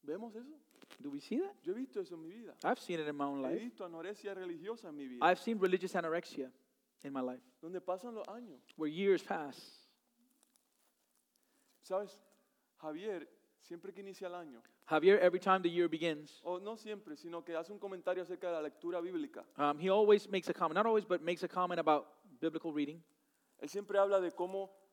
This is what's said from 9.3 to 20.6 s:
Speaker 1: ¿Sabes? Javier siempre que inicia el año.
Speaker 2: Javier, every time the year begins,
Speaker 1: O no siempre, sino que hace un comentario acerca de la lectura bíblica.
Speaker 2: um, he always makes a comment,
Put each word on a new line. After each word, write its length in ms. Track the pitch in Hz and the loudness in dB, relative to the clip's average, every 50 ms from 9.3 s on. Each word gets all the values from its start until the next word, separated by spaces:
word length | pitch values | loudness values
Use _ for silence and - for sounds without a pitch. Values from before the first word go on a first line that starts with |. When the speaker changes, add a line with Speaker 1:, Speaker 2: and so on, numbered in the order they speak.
| 196 170 151 143 123 - - - - - _ _ _ _ _ _ _ _ _ _ _ _ _ _ _ _ _ _ _ _ _ _ _ _ _ _ _ _ _ _ _ _ _ _ _ _ _ _ _ _ _ | -4 -4 -4 -8 -10 -14 -18 -20 -20 -20 _ _ _ _ _ _ _ _ _ _ _ _ _ _ _ _ _ _ _ _ _ _ _ _ _ _ _ _ _ _ _ _ _ _ _ _ _ _ _ _ _
Speaker 1:
¿Sabes? 360 | - 190 190 208 190 - - _ _ _ _ _ _ _ _ _ _ _ _ | -4 -2 -2 -2 -4 -12 -20 _ _ _ _ _ _ _ _ _ _ _ _
Javier 460 | - 156 151 165 196 220 202 170 147 - _ _ _ _ _ _ | -10 -10 -8 -8 -6 -6 -6 -6 -8 -12 _ _ _ _ _ _
siempre 320 | _ - 170 175 165 196 175 | _ -16 -16 -14 -12 -14 -14
que 80 | 190 | -12
inicia 260 | 196 196 190 - 196 | -14 -14 -12 -10 -10
el 80 | 180 175 | -8 -8
año. 260 | 180 170 151 123 117 _ - _ _ _ | -10 -12 -12 -16 -18 _ -20 _ _ _
Speaker 2:
Javier, 340 | - 160 156 151 185 202 202 | 2 2 6 8 8 10 10
every 180 | 180 175 175 185 | 8 6 6 4
time 220 | - 196 190 190 | 4 4 4 6
the 80 | 180 170 | 4 0
year 180 | 170 175 175 | 2 4 2
begins, 540 | 170 156 160 160 170 156 147 151 147 - - - | 2 2 0 0 0 -2 -2 -8 -16 -18 -12 -6
Speaker 1:
O 160 | 170 180 180 | -6 -6 -6
no 160 | 196 208 226 | -6 -8 -10
siempre, 400 | 220 214 220 214 202 208 165 151 | -10 -10 -12 -12 -12 -10 -14 -14
sino 280 | 143 - 170 170 170 175 | -14 -12 -10 -10 -10 -8
que 120 | - 170 | -6 -6
hace 160 | 160 170 170 | -6 -6 -8
un 80 | 208 202 | -10 -10
comentario 440 | 202 196 190 180 160 185 180 180 180 | -10 -8 -10 -6 -2 -2 -2 -2 -2
acerca 240 | 165 185 165 - | -6 -8 -6 -4
de 60 | 180 170 | -4 -2
la 80 | 160 | -2
lectura 380 | 156 147 143 - - 170 175 175 | -4 -6 -8 -6 -6 -4 -4 -2
bíblica. 460 | 165 180 185 170 147 135 - 104 - _ _ | -4 -2 -4 -4 -4 -4 -8 -14 -16 _ _
Speaker 2:
um, 200 | - 147 147 147 147 | 0 0 0 2 2
he 100 | 170 185 | 2 4
always 380 | 190 208 214 208 214 208 208 - | 6 6 8 8 8 8 6 0
makes 200 | 190 190 170 - | -4 -2 -2 -2
a 40 | - | -2
comment, 220 | - | 0